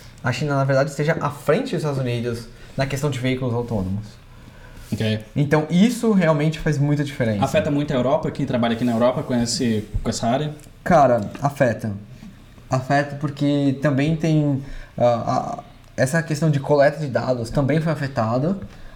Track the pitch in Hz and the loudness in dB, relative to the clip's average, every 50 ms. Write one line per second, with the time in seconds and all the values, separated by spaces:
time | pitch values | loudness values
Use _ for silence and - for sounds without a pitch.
0 | - - - - - 127 120 - 151 147 143 135 135 135 135 131 143 151 - - | -20 -20 -18 -6 -4 -4 -2 -2 -2 0 0 0 2 2 4 2 2 0 0 -2
1 | 147 156 156 - - 143 - - - - 151 220 277 269 190 156 139 147 139 135 | 0 0 0 0 0 -4 -4 -4 0 0 2 2 2 -2 -4 -4 -2 -2 -2 -2
2 | 131 123 120 120 117 120 113 110 - - - - - - - - 139 139 143 131 | -2 -2 -2 -2 -2 -4 -4 -6 -8 -12 -16 -20 -20 -14 -6 -4 -4 -4 -2 -2
3 | 147 147 123 117 127 151 135 127 131 123 113 120 113 110 117 101 92 92 98 107 | -2 -2 -2 -2 -2 -2 -2 0 -2 -2 -2 -2 -4 -2 -2 -2 -2 -2 -4 -6
4 | 110 - - - - - - - - - - - - - - - - - - - | -6 -10 -16 -20 -20 -20 -20 -20 -20 -20 -20 -20 -20 -20 -20 -18 -10 -8 -4 -2
5 | 110 107 107 - - - - 135 147 147 156 151 156 156 160 175 208 247 247 - | -2 -2 -2 -2 -4 -6 -2 -2 0 2 2 0 0 2 4 4 6 4 4 2
6 | - 226 208 190 175 156 160 147 147 160 156 - - 165 147 135 143 147 147 143 | 0 2 4 4 4 4 4 4 2 0 0 0 -2 0 2 2 2 2 2 0
7 | 147 - - - 123 110 107 98 120 - - 156 151 160 143 143 147 147 151 123 | 0 -4 -2 -2 0 0 2 0 0 2 2 0 0 2 0 0 0 0 0 0
8 | 120 127 147 160 - 147 - - 143 123 135 117 120 117 113 110 127 123 117 113 | 2 2 2 0 0 -2 -4 -4 -4 -2 0 0 2 0 0 0 0 0 2 2
9 | 120 127 123 151 - - 127 120 120 120 - - 131 117 110 107 104 - - - | 2 2 2 0 -2 -2 0 0 0 0 -2 0 0 0 0 0 -2 -4 -6 -4
10 | - 120 110 - - 117 120 139 151 151 147 - - - - - - - 180 156 | -2 -2 -4 -2 0 0 0 0 0 -4 -6 -10 -16 -20 -20 -12 -2 4 6 6
11 | 139 123 120 113 101 95 - - 135 139 - - 139 120 107 - - 110 98 98 | 6 6 4 2 0 -4 -8 -4 -4 -4 0 2 2 2 2 -2 -4 -8 -8 -8
12 | - - - - - - - - - - - - - - 135 127 - - 143 143 | -12 -16 -20 -20 -20 -20 -20 -20 -20 -20 -20 -20 -8 -4 -4 -4 0 0 0 0
13 | 147 - 143 - 156 139 - - 143 143 143 143 139 139 127 - - 151 135 131 | 0 0 -6 -6 -6 -6 -4 -2 0 0 2 2 2 2 0 2 0 0 2 2
14 | 139 156 165 156 - 160 156 151 147 143 139 131 - - - - - - - - | 2 2 0 0 2 2 2 4 2 2 0 -2 -4 -8 -12 -12 -14 -12 -4 2
15 | 120 120 120 113 110 - 127 - - - - - - - - - - - - - | 2 2 4 2 0 -2 -2 -2 -2 -4 -8 -10 -12 -16 -20 -20 -20 -14 -2 0
16 | 123 131 165 165 160 - 156 139 165 160 139 139 139 - 147 143 139 151 151 160 | 0 2 2 -2 0 0 -2 0 2 2 2 2 2 2 4 6 6 4 4 0
17 | 151 135 110 113 117 127 127 120 113 - - 151 139 127 143 160 156 170 151 135 | -6 -2 -2 -2 0 0 -2 -2 -2 -4 -2 0 0 2 0 0 0 0 -2 -2
18 | 139 131 - - 110 110 120 131 143 175 196 196 - - - - - - - | -4 -4 -2 -2 -2 0 0 0 0 0 -2 -4 -6 -14 -16 -18 -18 -16 -4